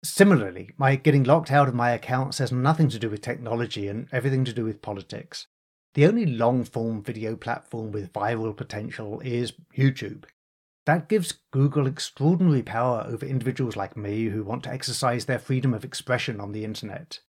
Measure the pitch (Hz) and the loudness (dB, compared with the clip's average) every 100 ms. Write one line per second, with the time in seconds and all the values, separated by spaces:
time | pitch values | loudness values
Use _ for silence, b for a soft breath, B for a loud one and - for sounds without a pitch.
0 | - - 196 170 101 90 - - 135 135 | -8 4 6 6 2 -8 -16 0 2 4
1 | 151 139 127 160 160 135 139 123 120 117 | 4 4 6 4 6 4 4 2 0 0
2 | - 127 131 - 127 127 131 160 156 107 | -2 -2 -2 -2 -2 0 2 4 2 2
3 | 110 104 - 123 120 117 120 - 101 104 | -4 -6 -6 -8 -4 -4 -2 -4 -6 -6
4 | - 131 123 135 131 117 110 110 - 101 | -4 -2 0 0 0 -2 -4 -6 -8 -10
5 | 95 - - - - _ _ _ _ - | -10 -12 -12 -16 -18 _ _ _ _ 4
6 | 151 226 196 117 117 127 117 127 117 110 | 4 6 0 2 2 2 0 -4 -4 -4
7 | 101 113 110 113 - 120 _ 117 110 104 | -8 -6 -6 -6 -6 -8 _ -10 -8 -8
8 | 92 - 104 117 110 101 - 107 107 - | -8 -4 -2 -2 -4 -6 -8 -8 -10 -10
9 | 107 104 131 120 120 - - - 135 131 | -10 -8 -4 -4 -4 -8 -14 2 2 2
10 | - - - _ _ _ _ _ - 165 | -8 -10 -20 _ _ _ _ _ 0 0
11 | 160 214 175 - _ 135 143 139 135 151 | 2 0 0 -8 _ 2 2 2 -2 -2
12 | - - 143 175 185 139 - 113 123 120 | -10 0 2 4 4 4 0 -2 0 0
13 | 120 117 - 131 117 131 127 104 95 - | -4 -8 -4 -2 -2 -2 -2 -2 -6 -6
14 | 104 107 110 101 101 123 135 131 131 120 | -4 -2 -2 -2 -4 -6 -6 -8 -6 -2
15 | 131 120 - 127 - 131 131 117 - - | 0 -2 -2 -4 -2 0 0 -2 -6 -12
16 | - 123 - 107 101 104 107 107 107 98 | -2 -2 -2 -8 -8 -8 -8 -8 -10 -12
17 | 165 - _ | -14 -20 _